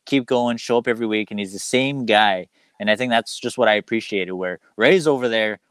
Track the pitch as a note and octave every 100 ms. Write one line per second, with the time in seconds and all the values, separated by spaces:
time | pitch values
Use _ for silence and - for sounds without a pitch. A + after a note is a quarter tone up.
0 | - C#3 A#2+ B2 A#2+ A#2 - A#2+ A#2 A2+
1 | A2+ G#2+ G#2 G#2 G2 G2 - B2+ C3 C#3
2 | A#2 G#2+ G#2+ F#2 F2 _ _ _ G#2 G#2+
3 | B2+ A#2 - - A#2+ - A2+ G#2+ - A2+
4 | - G2+ F#2 F#2 F#2 F2+ _ - A#2+ F#3
5 | D#3 C#3 B2 A2+ G#2+ G#2 _